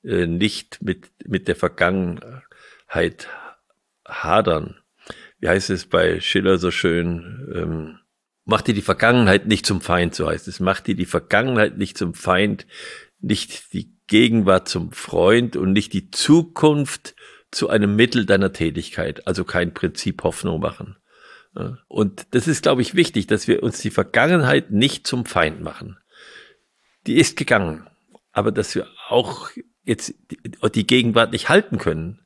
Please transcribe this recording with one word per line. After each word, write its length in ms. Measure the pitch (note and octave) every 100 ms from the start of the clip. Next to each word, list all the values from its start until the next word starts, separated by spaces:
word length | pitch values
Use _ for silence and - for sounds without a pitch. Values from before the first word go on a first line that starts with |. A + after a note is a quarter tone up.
äh, 240 | - F#2+ E2+
nicht 560 | E2+ G2+ - - -
mit, 280 | - F2+ _ _ -
mit 220 | F#2+ -
der 80 | F2
Vergangenheit 1700 | F2 - F2 F#2+ F2 E2+ - C3 _ _ - - _ - E2+ - - - - - _ _ _ _ -
hadern. 720 | - - G2 F#2+ D#2+ D2+ - _ _ - - - _
Wie 100 | -
heißt 220 | F#2 -
es 160 | F#2 -
bei 340 | F2+ F2 E2+
Schiller 380 | - G2+ F#2 F#2
so 120 | F2+
schön? 800 | - F#2 E2+ E2+ E2+ E2+ - C3+
Ähm, 440 | F2 E2 D#2+ D#2+ D#2 _ _ _ _
"Mach 180 | - G#2+
dir 120 | -
die 80 | G2+
Vergangenheit 640 | - F#2+ A2+ B2 G#2+ G2 G#2
nicht 200 | G#2 -
zum 140 | F#2+
Feind", 340 | - F2+ F2
so 140 | - D#2
heißt 200 | D#2+ -
es. 120 | F2+
"Mach 200 | F#2 F#2+
dir 140 | -
die 120 | F#2 F2
Vergangenheit 720 | F2 - G2+ B2+ A#2+ G#2+ G2
nicht 200 | G2 -
zum 160 | F2+
Feind, 520 | E2 - F2+ G#2 G#2+ - - - - - _
nicht 520 | - G2+ - - -
die 200 | F#2+ - _ -
Gegenwart 600 | - B2+ A2+ G2 F#2 -
zum 220 | F#2 E2+
Freund 640 | - - E2+ F2 A#2 B2 -
und 160 | F#2
nicht 200 | G2 -
die 180 | G2 -
Zukunft 1040 | - - D#3+ E3+ - D#3 D3 C#3 - - _ - - _
zu 180 | - -
einem 260 | G#2+ G#2
Mittel 320 | G#2 A#2+ B2 G2
deiner 260 | G2 F#2+
Tätigkeit." 720 | - E2 D2+ E2 - D#2+ D2+ -
Also 180 | F#2
kein 300 | F2+ F2+ F2
Prinzip 500 | - F2+ - - -
Hoffnung 360 | - - F#2 E2
machen. 360 | D#2 - - G2 _ _ - - _
Ja. 240 | - - B2 _
Und 380 | - G#2 - -
das 180 | C3 C#3
ist, 140 | C#3
glaub 160 | D3+ C3
ich, 160 | B2
wichtig, 320 | F#3 E3+ A2+ F#2+
dass 220 | G#2 -
wir 140 | -
uns 180 | A#2 -
die 100 | G#2+
Vergangenheit 800 | - G2 - C#3 F3+ B2+ C#3 -
nicht 360 | G2+ C#3 - -
zum 200 | B2+ A#2
Feind 340 | F#2 D#2+ D#2
machen. 360 | D#2 - - G2 _ _ - - - _ _ _ _ _ -
Die 100 | A2+
ist 200 | B2 -
gegangen. 500 | - A2+ F2 D#2 - _ _ _ _
Aber 200 | - G#2
dass 220 | G#2 G#2
wir 120 | - - - -
auch 420 | A#2+ A#2+ - - - - _
jetzt 300 | - A2+ - - _
die, 80 | - - - G#2+
die 120 | - G2+
Gegenwart 460 | B2+ A#2 A2 A2+
nicht 160 | G#2+ -
halten 300 | F3 G#3+ A2
können 420 | - D#2+ E2 G#2+